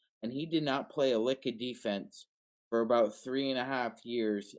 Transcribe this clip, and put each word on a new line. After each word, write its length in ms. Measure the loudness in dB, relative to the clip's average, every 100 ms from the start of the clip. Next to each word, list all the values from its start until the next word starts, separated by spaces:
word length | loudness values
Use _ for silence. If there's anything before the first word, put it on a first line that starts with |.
| _ _
and 100 | -8
he 140 | -6 -2
did 180 | 0
not 260 | 0 -2 -2
play 220 | 0 2
a 60 | 4
lick 260 | 2 0 -2
of 120 | -4
defense 720 | -6 -4 -4 -4 -6 -14 -20 _ _ _ _
for 120 | 0
about 340 | 4 6 4 2
three 340 | -4 -2 0
and 100 | -2
a 60 | -2
half 400 | -2 -2 -6 -6
years 480 | -2 0 0 -4